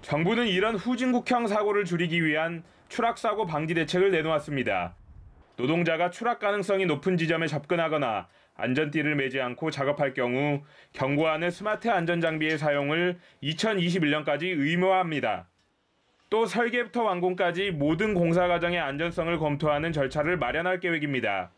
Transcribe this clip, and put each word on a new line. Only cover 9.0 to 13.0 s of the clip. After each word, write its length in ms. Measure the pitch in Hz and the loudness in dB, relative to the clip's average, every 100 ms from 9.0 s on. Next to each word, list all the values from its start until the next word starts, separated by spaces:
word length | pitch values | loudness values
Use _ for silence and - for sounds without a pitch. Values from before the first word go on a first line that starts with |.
| 147 | 0
매지 260 | 147 135 131 | 0 0 -2
않고 300 | 127 120 160 | -4 -4 -6
작업할 420 | 143 139 143 139 | -2 -2 0 -2
경우 500 | 135 123 127 147 143 147 - - | 0 0 2 0 0 -4 -20 -20
경고하는 580 | - 135 143 160 156 175 | -4 0 2 2 2 -2
스마트 380 | 175 208 214 220 | -4 -4 -2 0
안전장비의 720 | 202 165 175 165 156 156 156 | 0 2 0 0 0 -2 0
사용을 600 | 151 143 143 160 | 2 0 0 0